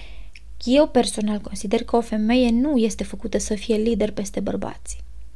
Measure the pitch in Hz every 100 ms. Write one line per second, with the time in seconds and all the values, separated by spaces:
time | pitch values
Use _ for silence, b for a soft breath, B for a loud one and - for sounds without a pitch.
0 | B B B B - - 240 269 302 254
1 | 202 - 208 208 - 202 202 226 226 233
2 | 233 220 214 254 240 233 285 262 220 202
3 | 196 202 208 208 - 214 - 214 226 214
4 | 214 214 196 196 202 196 - - - -
5 | - - -